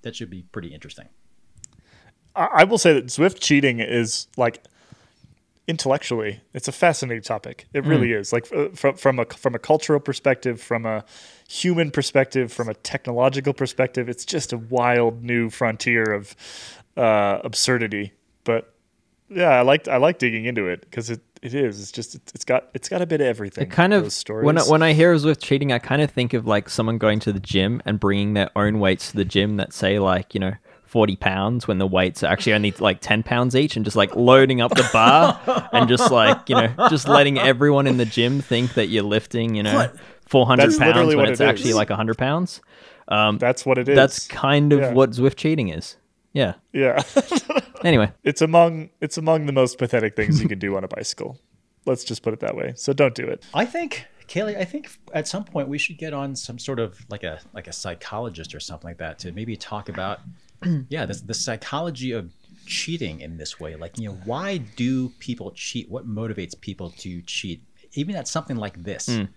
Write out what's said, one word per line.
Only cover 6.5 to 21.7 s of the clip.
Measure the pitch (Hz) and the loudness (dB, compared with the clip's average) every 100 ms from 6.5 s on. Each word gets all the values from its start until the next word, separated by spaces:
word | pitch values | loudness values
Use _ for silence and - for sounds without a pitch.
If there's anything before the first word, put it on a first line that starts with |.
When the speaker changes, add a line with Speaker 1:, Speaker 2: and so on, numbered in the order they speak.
Speaker 2:
it's | 135 - | -10 -10
a | |
fascinating | - 175 151 127 117 | 2 2 2 -6 -8
topic. | - 110 - - - | -6 -8 -8 -18 -8
It | 147 | -4
really | 143 156 117 | 2 2 2
Speaker 1:
Mm. | 107 | -2
Speaker 2:
is. | 101 | -2
Like, | 117 - | -4 -2
uh, | - 147 | -4 -4
from, | - 139 135 | 0 -2 2
from | 139 127 | 0 0
a, | 113 | -4
from | - 139 | -4 -4
a | 120 | -4
cultural | - 151 - 147 | 0 0 2 -2
perspective, | 143 135 139 127 127 117 | -2 -2 -2 0 -4 -6
from | - 117 | -6 -6
a | 113 107 - - - - _ | -4 -8 -10 -20 -20 -20 _
human | - 180 170 156 | -6 -2 0 0
perspective, | 147 135 139 131 135 120 | -2 0 0 2 -2 -4
from | - 113 | -4 -8
a | |
technological | 107 - - - 120 127 135 135 | -8 -8 -8 -4 0 0 2 -4
perspective, | 135 131 - 131 - 120 | -2 -6 -2 -2 -2 -6
it's | 120 | -8
just | - 175 - | -6 -6 -6
a | 120 | -10
wild | 113 123 123 120 117 117 | -4 0 2 4 2 -2
new | 120 120 113 | -4 -2 -2
frontier | - 120 110 123 117 110 | -2 -4 -2 0 0 0
of, | 104 101 - - - - - _ - | -4 -8 -20 -20 -20 -20 -20 _ 0
uh, | 117 107 101 101 | 2 4 2 -2
absurdity. | 120 107 - 123 113 104 101 _ _ _ | -4 -4 0 0 0 -4 -8 _ _ _
But | - 113 - _ _ _ _ _ _ | -4 -4 -4 _ _ _ _ _ _
yeah, | 190 175 | 0 4
I | 127 | 6
like, | 123 156 - | 6 2 2
I | 127 | 2
like | 151 175 | 2 2
digging | 123 113 117 | -2 -2 -4
into | 117 92 | -4 -4
it | 87 _ | -6 _
'cause | - 113 | -12 -8
it, | 113 _ - | -10 _ -18
it | 123 | -10
is. | 135 127 | -4 -4